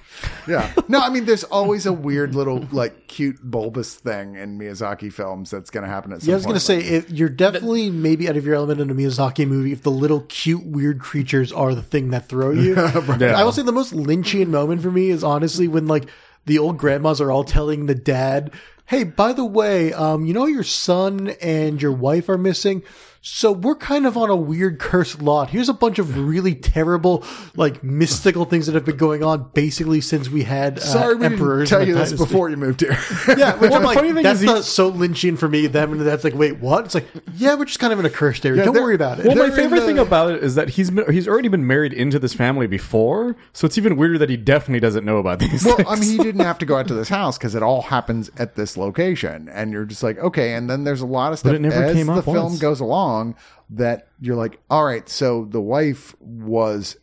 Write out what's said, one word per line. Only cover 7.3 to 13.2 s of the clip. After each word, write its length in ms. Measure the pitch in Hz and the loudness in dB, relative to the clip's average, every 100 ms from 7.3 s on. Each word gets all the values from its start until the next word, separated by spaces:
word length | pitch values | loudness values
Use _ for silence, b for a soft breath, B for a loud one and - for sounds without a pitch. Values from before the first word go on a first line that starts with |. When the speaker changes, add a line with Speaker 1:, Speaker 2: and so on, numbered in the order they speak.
| 131 190 180 226 233 208 | 2 0 0 -2 -2 -2
Speaker 2:
maybe 380 | 170 160 156 170 | 0 0 0 0
out 80 | 147 | -2
of 100 | 143 | 0
your 100 | 147 | 0
element 260 | 147 147 | 0 -2
in 80 | 139 | -2
a 40 | 135 | -2
Miyazaki 520 | 139 127 131 131 139 | -2 0 -2 0 0
movie 240 | 135 135 | 0 -2
if 100 | 135 | -2
the 80 | 147 | -2
little 300 | 135 147 147 135 | 0 2 0 -2
cute 380 | - 160 175 156 | -6 -2 -2 -2
weird 340 | 147 143 135 | -2 -2 -2
creatures 540 | - 147 135 135 127 | -4 -6 0 0 0
are 200 | - 131 | -2 -2
the 80 | 120 | -2
thing 280 | - 151 131 | -2 -2 -2
that 180 | 127 - | -4 -4
throw 240 | 131 131 | -2 0
you. 240 | 160 180 185 | 2 2 2
Speaker 1:
<laughs> 0 | |
Right. 460 | 165 165 135 127 | 2 0 0 2